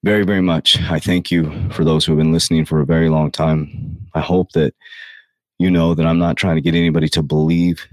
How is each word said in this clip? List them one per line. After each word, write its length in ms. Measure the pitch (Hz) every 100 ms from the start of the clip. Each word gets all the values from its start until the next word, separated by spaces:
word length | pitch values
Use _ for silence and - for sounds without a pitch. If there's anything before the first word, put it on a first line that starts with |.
very, 200 | 98 104
very 180 | 98 101
much. 380 | 90 80 - -
I 180 | 82 82
thank 320 | - 90 -
you 380 | 87 78 71 -
for 120 | -
those 220 | 80 78 76
who 60 |
have 60 | 76
been 160 | 78
listening 320 | 82 - 82 76
for 140 | 80
a 60 | 71
very 240 | 82 82
long 220 | 78 76
time. 680 | - 80 78 73 - - 85 -
I 80 | 80
hope 300 | 76 90 87
that 200 | 82 73 - - - - - _ _ _ _
you 100 | 90
know 240 | 87 82
that 120 | 82 82
I'm 140 | 85
not 180 | 85 -
trying 180 | 95 80
to 60 |
get 140 | 73 82
anybody 320 | 85 78 78
to 140 | -
believe 640 | 73 78 78 85 87 82 -